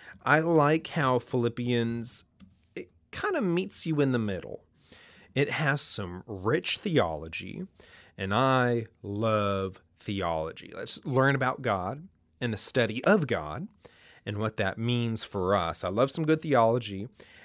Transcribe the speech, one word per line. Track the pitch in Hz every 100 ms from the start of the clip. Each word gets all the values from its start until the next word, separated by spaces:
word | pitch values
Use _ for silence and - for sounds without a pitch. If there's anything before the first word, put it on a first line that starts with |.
| - -
I | 123 151
like | 165 160 143 160 -
how | 170 131 127
Philippians, | - 127 117 117 123 120 117 117 113 - - _ - _ _ -
it | - _ _
kinda | - 415 349
meets | 196 170 190 - 165
you | 147
in | 135
the | 123
middle. | 107 92 - - _ _ _ - - - - 131
It | 147
has | 123 151 143
some | - - 92 90 -
rich | 98 101 165 - -
theology, | 202 147 87 76 80 - 95 - 190 _ - - - -
and | 95
I | 107 135 131 123 117 110 _
love | 101 101 113 107 101 98 95 - _ _
theology. | - 98 85 80 80 - 82 90
Let's | - - 160
learn | 127 135 135
about | 131 -
God | 120 98 92 139 185 _ _ _
and | 120
the | 104
study | - 131 110 113
of | - 208 139
God | 92 76 78 202 - - - - - 110
and | 104
what | 110 -
that | 95 110
means | 117 120 117 110
for | - 101 92 98
us. | 82 85
I | 92
love | 101 135
some | - 156
good | 156
theology, | 160 127 113 123 104 98 107 - - -